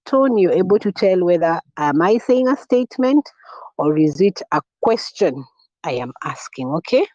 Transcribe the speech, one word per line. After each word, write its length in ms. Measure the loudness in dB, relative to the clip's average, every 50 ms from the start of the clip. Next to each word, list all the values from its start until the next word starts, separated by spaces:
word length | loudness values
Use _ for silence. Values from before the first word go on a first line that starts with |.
| _
tone, 320 | -2 0 2 2 2 2
you're 140 | 2 2 2
able 280 | 2 2 2 2 2 0
to 120 | 0 -2
tell 320 | -4 0 0 2 2 2 2
whether 380 | 2 2 2 2 0 -2 -4 -6 _ _
am 240 | -4 -2 -2 0 2
I 160 | 2 2 2
saying 300 | 0 0 0 0 2 2
a 100 | 0 -2
statement 720 | -2 -2 0 0 0 0 -2 -4 -2 0 2 2 0 0 -2 -6 _ _ -20 -20 -20 -20 -12 -8
or 200 | -4 -2 0 0
is 220 | 2 2 0 2 2
it 220 | 0 0 0 -2 -6 -6
a 100 | -6 -6 -6 _ _ _
question 640 | -2 0 0 -2 -4 -8 -6 -2 -2 -2 -2 -4 -10 -18 _ _ _ _ _ _ -10
I 100 | -8 -8
am 180 | -8 -8 -10 -12 _ -12
asking, 440 | -12 -12 -12 -14 -18 -14 -12 -8
okay? 380 | -6 -6 -6 -4 -2 0 0 0 -2 _